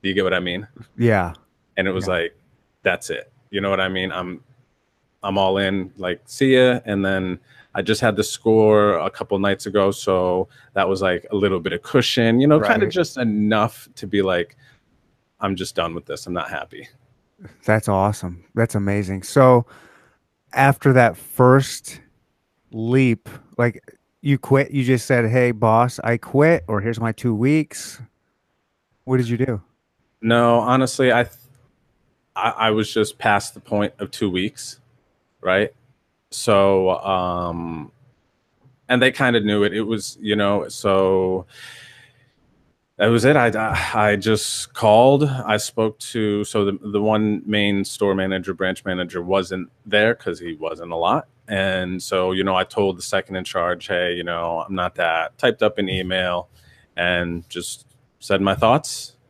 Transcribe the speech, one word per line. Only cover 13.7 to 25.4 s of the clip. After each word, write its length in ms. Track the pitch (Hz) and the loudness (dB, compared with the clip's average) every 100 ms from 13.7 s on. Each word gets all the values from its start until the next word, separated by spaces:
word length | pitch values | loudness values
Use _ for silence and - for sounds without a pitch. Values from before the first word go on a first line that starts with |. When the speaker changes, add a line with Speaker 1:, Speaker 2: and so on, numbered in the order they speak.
| - - - | -4 -20 -16
Speaker 1:
to 100 | 101 | -4
be 140 | 101 | -2
like, 340 | 95 90 85 _ _ _ _ _ _ _ _ _ | 0 0 -4 _ _ _ _ _ _ _ _ _
"I'm 160 | 101 | -6
just 220 | 95 92 - | -4 -6 -4
done 180 | 85 | -6
with 120 | 85 - | -6 -10
this. 200 | 73 - | -12 -8
I'm 60 | |
not 180 | 87 73 | -8 -6
happy." 380 | 78 67 - - _ _ _ _ _ 190 _ | -10 -12 -18 -20 _ _ _ _ _ -20 _
Speaker 2:
That's 240 | - 107 110 | -2 0 0
awesome. 560 | 98 101 104 90 87 _ - | 0 0 -2 -10 -14 _ -4
That's 180 | 117 | -2
amazing. 480 | 104 98 101 95 98 | -2 -2 -2 -4 -8
So 440 | - - 131 123 117 - - _ _ _ _ _ _ | -2 4 6 6 2 -14 -20 _ _ _ _ _ _
after 400 | - 139 135 139 | 2 2 4 2
that 220 | 127 117 85 | 4 4 0
first 840 | - - 127 135 135 - - - _ _ _ _ _ _ _ | -14 4 6 6 4 -10 -14 -20 _ _ _ _ _ _ _
leap, 560 | 113 113 127 131 113 - - _ - | -8 0 4 4 2 -4 -20 _ -2
like, 240 | 120 - - _ _ _ | -2 -2 -20 _ _ _
you 140 | 151 139 | -2 -2
quit, 340 | - 135 139 | 2 2 2
you 140 | 143 | -2
just 220 | 127 127 - | 2 0 2
said, 240 | 123 113 | 0 2
"Hey, 200 | 127 | 2